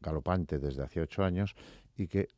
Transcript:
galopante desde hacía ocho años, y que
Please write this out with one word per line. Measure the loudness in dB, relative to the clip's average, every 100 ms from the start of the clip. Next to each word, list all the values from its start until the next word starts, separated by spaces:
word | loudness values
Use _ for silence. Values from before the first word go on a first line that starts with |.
galopante | -4 -2 2 0 2 0
desde | 0 -2
hacía | -4 -2
ocho | -2 2
años, | 2 2 0 -4 -20 -20 -12 -6
y | -2
que | 0 -2